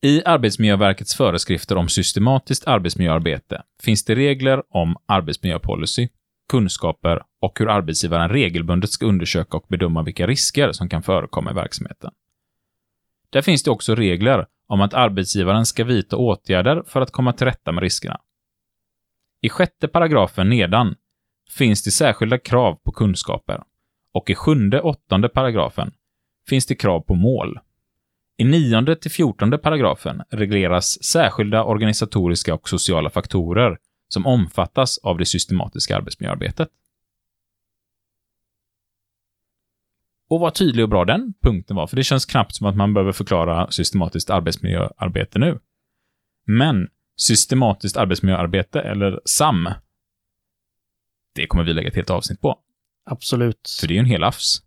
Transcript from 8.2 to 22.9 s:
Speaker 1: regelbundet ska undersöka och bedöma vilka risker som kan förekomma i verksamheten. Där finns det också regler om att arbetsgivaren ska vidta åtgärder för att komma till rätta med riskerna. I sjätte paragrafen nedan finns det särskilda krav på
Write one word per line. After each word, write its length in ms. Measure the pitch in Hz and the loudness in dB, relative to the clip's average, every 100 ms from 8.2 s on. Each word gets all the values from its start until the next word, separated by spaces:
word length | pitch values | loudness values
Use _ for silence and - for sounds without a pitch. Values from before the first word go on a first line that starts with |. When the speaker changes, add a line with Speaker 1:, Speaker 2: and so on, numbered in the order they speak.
| 85 | 0
Speaker 1:
regelbundet 640 | 117 107 85 82 87 104 | 2 0 0 0 0 0
ska 160 | - 110 | -2 0
undersöka 500 | 95 82 87 85 80 | 0 0 -4 -4 -6
och 100 | - | -6
bedöma 340 | 90 87 82 | -2 0 0
vilka 240 | 80 - 90 | -2 -2 -2
risker 460 | 139 - - 139 | 0 0 0 0
som 160 | - 87 | 0 -4
kan 140 | 82 | -4
förekomma 480 | 80 95 - - - | 0 -2 -2 -6 -4
i 40 | |
verksamheten. 560 | 64 - - - - - _ _ _ _ _ _ _ _ _ _ _ _ | -4 -6 -8 -12 -12 -18 _ _ _ _ _ _ _ _ _ _ _ _
Där 120 | 139 | -2
finns 200 | 143 160 | 2 2
det 80 | - | 2
också 240 | 117 - | -2 0
regler 520 | 113 104 87 110 127 - _ _ | 0 2 2 2 0 -2 _ _
om 140 | 101 | 0
att 140 | 101 | 0
arbetsgivaren 720 | 127 120 98 92 101 90 104 113 | 2 2 0 -4 -2 2 2 0
ska 180 | - | -2
vidta 320 | 117 120 - - | 0 0 0 -2
åtgärder 640 | 120 92 _ 92 98 156 - | 0 0 _ 0 2 0 -2
för 140 | 143 | -2
att 100 | 131 | -2
komma 220 | - 123 | -2 -2
till 140 | 123 127 | 0 -2
rätta 260 | 123 - | -2 -6
med 100 | 90 | -2
riskerna. 380 | 92 - 50 - _ _ _ _ _ _ _ _ _ _ _ _ | -2 -4 -8 -12 _ _ _ _ _ _ _ _ _ _ _ _
I 80 | 117 | -6
sjätte 400 | - 180 _ 151 | 0 -2 _ -2
paragrafen 600 | 175 165 147 92 - 95 | 2 4 4 2 2 2
nedan 460 | 120 90 107 117 82 _ _ _ _ _ | 2 2 2 0 -2 _ _ _ _ _
finns 320 | - 127 101 | 0 2 2
det 60 | - | 0
särskilda 480 | - 151 107 110 123 | 2 2 2 0 -2
krav 360 | - 123 120 | 0 2 2
på 180 | 80 - | 0 -8